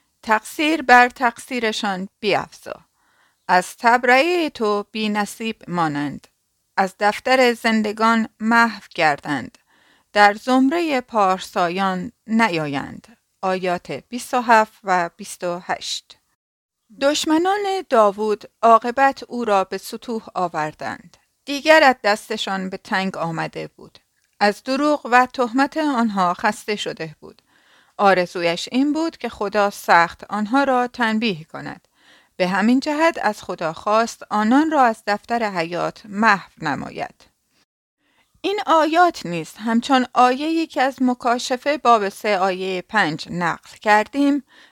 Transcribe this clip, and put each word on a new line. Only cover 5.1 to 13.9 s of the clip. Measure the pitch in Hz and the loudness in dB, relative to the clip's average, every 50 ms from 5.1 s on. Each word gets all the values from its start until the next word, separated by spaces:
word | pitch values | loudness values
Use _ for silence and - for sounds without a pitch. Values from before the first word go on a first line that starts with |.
| 208 208 208 - - - 226 226 214 - - - | -2 -2 -4 -4 -8 -8 -8 -8 -8 -8 -10 -8
مانند. | 170 175 165 156 143 143 147 143 - - - _ _ _ _ _ _ _ _ _ _ | -4 -2 -2 -2 -2 -4 -6 -6 -8 -10 -16 _ _ _ _ _ _ _ _ _ _
از | - 190 185 - _ | -2 -2 -2 -2 _
دفتر | 208 208 208 - - 262 262 269 254 240 233 | 0 0 0 0 0 0 2 4 4 2 2
زندگان | - - 226 220 220 214 214 208 220 226 226 226 226 220 - - _ | 0 0 0 0 0 0 -2 -2 0 2 2 2 2 0 -4 -6 _
محو | 214 220 233 233 233 233 208 - - - - | -2 2 4 4 4 2 0 -6 -14 -14 -4
گردند. | - 160 156 143 - - - 147 131 - - - _ _ _ _ _ _ _ _ _ _ _ - | 0 2 2 2 0 -4 -6 -6 -6 -6 -10 -14 _ _ _ _ _ _ _ _ _ _ _ 2
در | 208 208 202 208 | 4 4 4 4
زمرهٔ | 214 - 254 254 262 262 269 330 349 339 320 285 254 | 2 0 2 2 4 4 4 2 0 0 0 -2 -4
پارسایان | 247 - - 220 196 185 185 185 - - - 208 180 170 175 190 196 190 185 180 180 240 - _ _ | -4 -2 0 2 2 2 2 0 -4 -6 -2 -2 -2 0 0 0 -2 0 -2 -2 -6 -8 -12 _ _
نیایند." | - 220 226 233 214 175 160 151 147 139 135 131 - - - - - - _ _ _ _ _ - | -4 0 0 2 2 0 -2 -2 -2 -4 -6 -6 -8 -12 -18 -20 -20 -20 _ _ _ _ _ -4
آیات | 190 185 185 180 185 170 - - - | -2 -2 -2 -2 -2 -4 -4 -6 -8